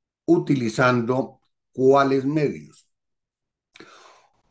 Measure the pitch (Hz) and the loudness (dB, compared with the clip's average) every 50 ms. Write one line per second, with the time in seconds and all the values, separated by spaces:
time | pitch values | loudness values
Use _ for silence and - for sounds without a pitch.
0 | _ _ _ _ _ - 170 180 165 - 147 131 117 110 107 - 131 127 123 120 | _ _ _ _ _ 0 0 0 0 -2 -2 -2 -2 -4 -2 0 2 2 2 0
1 | 113 117 127 131 131 - - _ _ _ _ _ _ _ _ 127 131 131 139 139 | -2 -2 -4 -4 -4 -6 -12 _ _ _ _ _ _ _ _ 0 2 4 4 4
2 | 139 135 135 135 127 139 151 156 147 123 87 78 73 - _ _ _ _ _ _ | 2 2 0 -2 -2 -4 -2 -2 -2 -4 -4 -8 -16 -20 _ _ _ _ _ _
3 | _ _ _ _ _ _ _ _ _ _ _ _ _ _ _ - - - - - | _ _ _ _ _ _ _ _ _ _ _ _ _ _ _ -20 -20 -20 -20 -20
4 | - - _ _ _ _ _ _ _ _ | -20 -20 _ _ _ _ _ _ _ _